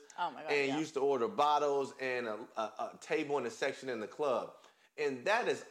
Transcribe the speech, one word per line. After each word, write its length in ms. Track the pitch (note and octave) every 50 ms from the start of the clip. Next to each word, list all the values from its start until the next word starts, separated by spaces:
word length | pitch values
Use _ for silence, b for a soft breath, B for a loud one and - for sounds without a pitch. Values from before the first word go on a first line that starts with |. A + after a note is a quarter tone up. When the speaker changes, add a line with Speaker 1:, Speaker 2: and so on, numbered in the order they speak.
| - - - -
Speaker 1:
Oh 120 | F3+ E3 C3
my 100 | - D3+
God, 80 | D#3 D3
Speaker 2:
and 160 | C#3+ C#3 C3+
Speaker 1:
yeah. 100 | C#3 D#3
Speaker 2:
used 160 | D#3 D3 -
to 60 | C3+
order 280 | C3+ C#3 C#3 B2 A#2 G#2+
bottles 680 | G2 A#2 C#3+ D3 D3 D3 D3 D3 C#3 C#3 C3+ A#2+ A2 -
and 260 | C3 C3 B2+ B2 A#2+
a, 100 | A2+ G#2+ G#2+ B2+ - -
a, 40 | A2
a 300 | A2 G#2+ - - G#2 G2 F2 -
table 380 | - - E3 D#3 D#3 C#3+ C#3+ C#3
in 80 | B2
a 40 | A#2
section 380 | A2 - D3+ C3+ C3+ - C3 C3
in 120 | B2 A2
the 60 | G#2+
club. 440 | G2 - - D3+ C#3 A#2+ G#2+ E2 - B B B B B B B B B -
And 260 | D3+ C#3+ C3 B2 B2
that 240 | - G#3+ A#3 A3 E3
is 160 | C3+ A2+ - -